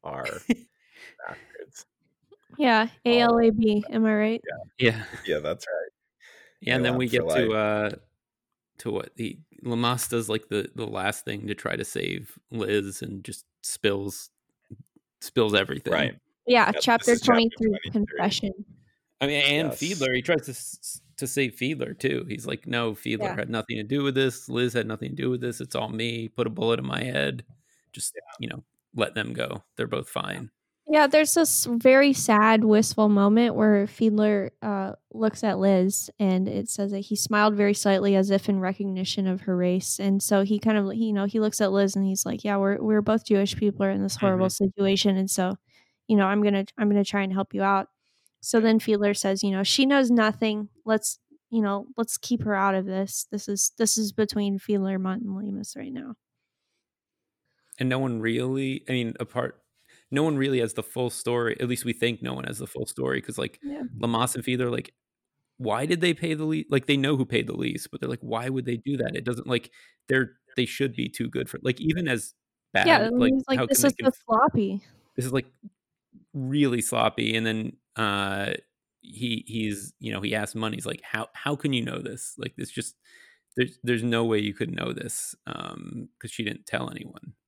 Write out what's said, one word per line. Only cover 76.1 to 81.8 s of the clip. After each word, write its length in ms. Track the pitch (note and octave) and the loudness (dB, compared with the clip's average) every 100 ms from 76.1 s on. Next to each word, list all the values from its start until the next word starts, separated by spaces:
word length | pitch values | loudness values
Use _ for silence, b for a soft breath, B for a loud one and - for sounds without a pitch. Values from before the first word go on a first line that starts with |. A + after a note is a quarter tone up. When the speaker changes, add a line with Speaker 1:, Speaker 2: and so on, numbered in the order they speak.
| - _ | -20 _
Speaker 2:
really 480 | C#3+ C3 C#3+ C#3+ A#2+ | -8 -2 2 2 2
sloppy. 540 | - A#2 A2+ A2 A2+ A2+ | -2 2 0 0 -2 0
And 100 | A2+ | 0
then, 320 | A2 A2 - _ - | -2 -4 -10 _ -4
uh, 580 | A2 G2+ G2 G2 G2 - _ _ _ _ | -2 0 -2 -4 -4 -6 _ _ _ _
he, 420 | - G#2+ A#2+ A2 - | -20 -8 -4 -4 -6
he's, 480 | A2+ G#2+ G2+ G2+ _ | -4 -4 -4 -8 _
you 120 | A#2 | -8
know, 80 | G#2 | -6
he 120 | G#2 | -4
asks 200 | G#2+ G#2 A2 | -4 -4 -4
Munt, 180 | A2 | -6
he's 120 | G#2+ - | -6 -8
like, 160 | - | -10
"How, 240 | - A2 A2+ | -8 -8 -8
how 220 | - - D3 | -6 -4 -2
can 160 | D3+ | -2
you 100 | C3 | -2